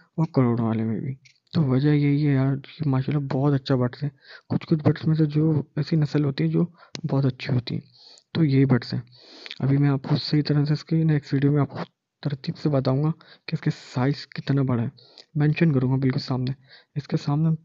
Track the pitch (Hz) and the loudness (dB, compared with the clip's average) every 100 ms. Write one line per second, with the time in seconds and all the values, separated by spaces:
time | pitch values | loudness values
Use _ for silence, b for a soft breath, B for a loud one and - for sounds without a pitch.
0 | b - 156 - 123 117 113 110 110 107 | b -4 -2 2 2 2 0 0 -2 -4
1 | 131 131 - _ _ 175 139 127 147 147 | -6 -10 -14 _ _ -2 2 2 2 2
2 | 147 143 151 135 135 139 - - 156 131 | 2 2 2 2 0 -2 -6 -6 -2 0
3 | 135 151 139 135 143 139 - 131 123 123 | 0 -2 -2 0 0 0 0 0 0 -4
4 | 143 - B B - - - 160 151 156 | -8 -10 B B -6 -4 0 0 2 0
5 | - 156 156 147 160 151 - - 143 165 | 0 2 2 2 2 0 -2 -6 -2 0
6 | 147 147 147 139 165 160 170 B B - | 0 0 -2 0 0 0 -2 B B -10
7 | 151 135 135 120 - 127 - - - B | -4 0 0 -2 -2 -4 -2 -8 -10 B
8 | B B _ 170 156 135 135 123 - 123 | B B _ 0 2 4 4 2 0 -8
9 | - B B B B - 135 139 143 135 | -8 B B B B -4 0 2 2 0
10 | - 147 - 151 143 147 143 151 - 160 | 0 -2 0 -2 0 0 0 -2 -2 0
11 | 160 147 - 139 143 147 139 - - _ | 2 0 0 0 2 2 0 -4 -12 _
12 | _ - 147 139 - - 160 139 135 135 | _ -8 -6 -6 -8 -4 0 0 0 0
13 | 151 165 - - - 160 156 - - - | 0 -4 -10 -20 -8 -6 -4 -6 -6 -2
14 | 127 151 - - - 139 131 120 120 - | 0 -2 -8 -12 -2 0 0 0 -2 -8
15 | B B B 151 147 151 165 135 127 131 | B B B -2 0 2 2 2 2 0
16 | 135 131 - 127 127 135 B B B 147 | 0 -2 -4 -4 -4 -6 B B B -12
17 | - 160 - 143 160 160 | -4 -4 -2 0 0 -2